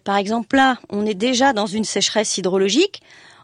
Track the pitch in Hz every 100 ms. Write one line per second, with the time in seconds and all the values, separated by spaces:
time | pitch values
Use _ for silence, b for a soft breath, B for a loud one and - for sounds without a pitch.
0 | - 202 196 233 208 269 262 247 - 202
1 | 214 185 240 240 269 214 202 208 208 202
2 | - 214 214 - 185 190 196 226 403 -
3 | b b b b